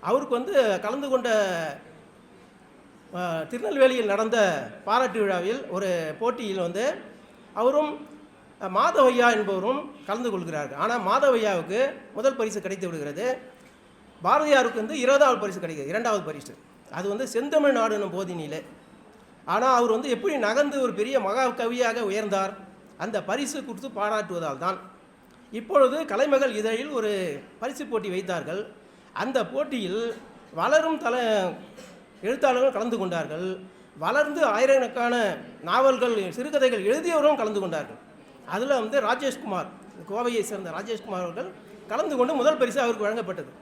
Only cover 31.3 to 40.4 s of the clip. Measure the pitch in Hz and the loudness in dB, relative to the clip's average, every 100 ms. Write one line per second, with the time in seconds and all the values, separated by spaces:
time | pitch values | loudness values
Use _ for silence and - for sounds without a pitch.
31.3 | 214 185 - - - - - - - 190 | 2 0 -4 -14 -20 -20 -20 -20 -8 -4
32.3 | 269 277 247 269 254 233 226 185 165 143 | 2 2 4 2 2 -2 -2 -2 -4 -4
33.3 | 156 185 185 - - - - 165 262 294 | -6 -6 -8 -12 -20 -20 -6 0 2 0
34.3 | 294 285 208 262 269 240 240 240 240 208 | 2 2 4 4 4 2 -2 0 2 0
35.3 | 147 - - 160 220 269 254 240 226 185 | -2 -10 -12 0 4 6 4 2 0 -2
36.3 | 240 277 294 262 226 190 277 349 320 294 | -6 -2 2 4 2 2 2 2 4 4
37.3 | 285 214 202 185 160 143 - - - - | 4 0 -2 -4 -4 -8 -14 -20 -20 -20
38.3 | - - 190 262 262 226 277 220 254 277 | -20 -8 -4 0 0 2 0 0 0 -2
39.3 | 254 226 185 143 - - - 165 202 240 | -4 -6 -6 -6 -12 -20 -20 -8 -4 -2
40.3 | 233 | -2